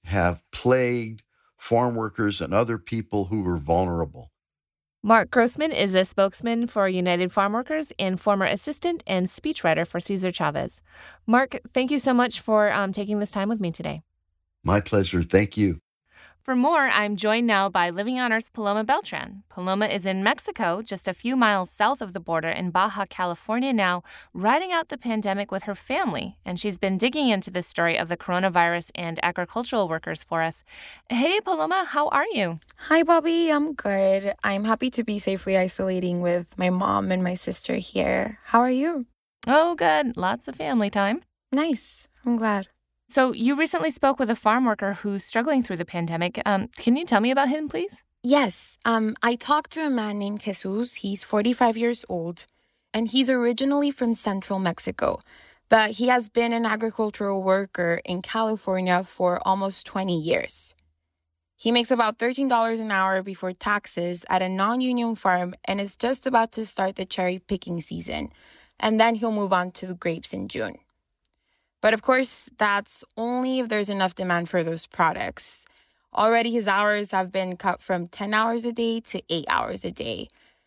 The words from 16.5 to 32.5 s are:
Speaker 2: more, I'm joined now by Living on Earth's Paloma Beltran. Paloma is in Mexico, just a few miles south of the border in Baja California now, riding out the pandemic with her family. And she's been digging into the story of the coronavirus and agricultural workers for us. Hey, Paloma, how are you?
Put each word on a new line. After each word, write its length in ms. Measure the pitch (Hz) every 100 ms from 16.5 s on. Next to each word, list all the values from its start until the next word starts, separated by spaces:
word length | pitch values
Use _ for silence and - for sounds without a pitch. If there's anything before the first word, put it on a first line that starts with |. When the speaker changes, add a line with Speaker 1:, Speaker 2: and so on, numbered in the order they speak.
| 254
Speaker 2:
more, 320 | 269 330 262
I'm 280 | 208 208 202
joined 300 | 214 226 240
now 240 | 202 196
by 220 | 180 175
Living 260 | 175 214 254
on 160 | 247
Earth's 160 | 220 226
Paloma 340 | - 202 214
Beltran. 600 | 220 302 440 151 - 196 -
Paloma 360 | - 180 196 214
is 220 | 202 190
in 160 | 190
Mexico, 580 | 202 285 - 359 226 180
just 260 | 220 196 -
a 60 |
few 220 | 180 233 262
miles 340 | 226 196 180
south 320 | - 214 269
of 120 | 202
the 60 | 180
border 280 | 170 165 160
in 240 | - 180
Baja 340 | 180 208 202 190
California 640 | - 180 170 - 233 269
now, 300 | 233 185 180 - - -
riding 380 | 180 208 294 370
out 160 | 339 320
the 100 | 254
pandemic 540 | 240 214 202 196 202
with 120 | 190
her 120 | 208 196
family. 640 | - 285 349 147 - -
And 160 | - 180
she's 200 | 208 180
been 180 | 196 190
digging 300 | 254 285 262
into 240 | 196 190
the 100 | 185
story 360 | - - 170 165
of 100 | 165
the 100 | 175
coronavirus 720 | - 180 190 175 170 170 - -
and 240 | 170 160
agricultural 640 | 175 180 175 233 240 233 180
workers 360 | 160 - 165
for 180 | - 165
us. 220 | 165 - - - - - -
Hey, 320 | 240 302 403
Paloma, 440 | 403 330 311 381 -
how 180 | 294 294
are 200 | - 453
you? 300 | 349 180